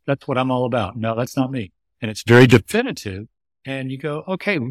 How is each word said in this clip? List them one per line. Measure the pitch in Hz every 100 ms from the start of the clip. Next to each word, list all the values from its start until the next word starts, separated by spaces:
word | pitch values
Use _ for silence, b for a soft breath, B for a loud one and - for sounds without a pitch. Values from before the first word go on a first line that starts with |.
| -
that's | 139 -
what | 127
I'm | 127
all | 127
about. | 123 120 95 117
No, | 113
that's | 113 123 -
not | 131
me." | 131 98 _ _ _
And | 113
it's | 107 -
very | 120 127
definitive. | 117 - 214 247 - 104 95 110 _ _ _
And | - 135 131
you | 135
go, | 156 151 165
"Okay, | 185 - 185 120